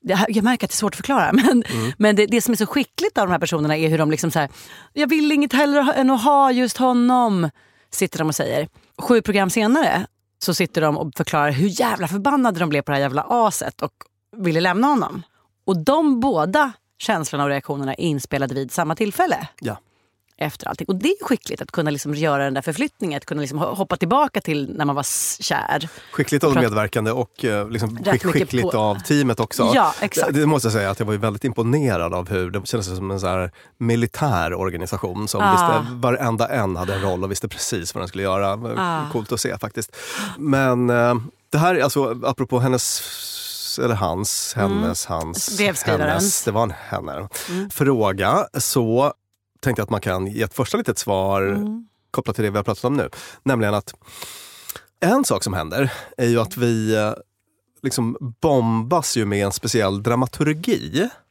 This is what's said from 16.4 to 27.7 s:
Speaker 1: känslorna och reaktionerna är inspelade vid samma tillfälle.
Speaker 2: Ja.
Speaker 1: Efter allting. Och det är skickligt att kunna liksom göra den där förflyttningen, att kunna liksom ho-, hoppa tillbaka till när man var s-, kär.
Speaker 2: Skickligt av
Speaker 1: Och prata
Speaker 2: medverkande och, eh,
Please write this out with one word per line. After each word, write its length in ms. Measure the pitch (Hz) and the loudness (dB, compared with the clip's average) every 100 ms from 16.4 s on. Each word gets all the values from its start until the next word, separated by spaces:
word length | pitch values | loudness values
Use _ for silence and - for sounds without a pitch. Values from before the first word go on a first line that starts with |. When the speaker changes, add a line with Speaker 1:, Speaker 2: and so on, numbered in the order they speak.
| 156 294 277 - _ _ | 2 2 2 -2 _ _
Speaker 1:
känslorna 460 | - 185 147 143 | -2 -2 -2 0
och 60 | 143 | 0
reaktionerna 440 | 139 - 143 135 | 0 -2 -4 -4
är 60 | - | -2
inspelade 540 | 170 143 - 139 135 | 0 -2 -2 -4 -2
vid 180 | 135 135 | -4 -4
samma 220 | - 156 160 | -2 -2 -2
tillfälle. 520 | 214 - 359 - 156 - | -2 0 0 0 -4 -8
Speaker 2:
Ja. 160 | 135 101 _ _ _ _ _ _ | -8 -8 _ _ _ _ _ _
Speaker 1:
Efter 260 | 147 - - | -8 -8 -10
allting. 180 | - 175 | -8 -4
Och 60 | 190 | -2
det 120 | 277 | 0
är 160 | 403 | -2
skickligt 380 | - 247 - - | -2 -4 -4 -10
att 80 | - | -6
kunna 180 | - 156 | -2 -2
liksom 240 | 143 147 | -2 -4
göra 300 | 147 156 143 | -2 0 2
den 100 | 139 | 0
där 80 | 135 | -2
förflyttningen, 540 | 165 156 294 _ 185 143 | -4 -4 -4 _ -6 -6
att 80 | |
kunna 160 | - 151 | -6 -6
liksom 180 | 139 147 | -4 -4
ho-, 160 | 156 | -4
hoppa 220 | 190 190 180 | -2 -4 -2
tillbaka 440 | 170 262 302 - | 2 2 2 -2
till 360 | - 147 135 - | -2 -4 -4 -2
när 80 | |
man 100 | 143 139 | 0 0
var 40 | |
s-, 340 | - - - - | -2 -4 -4 -6
kär. 480 | - 143 - 151 160 - - | -2 -2 0 -2 -4 -14 -8
Speaker 2:
Skickligt 320 | - 139 147 | -4 0 2
av 40 | 156 | 4
Speaker 1:
Och 40 | |
prata 100 | 127 120 | 4 2
Speaker 2:
medverkande 420 | 104 107 117 110 | 2 0 0 0
och, 340 | 127 - - | -2 -4 -2
eh, 240 | 123 104 104 | -2 0 -2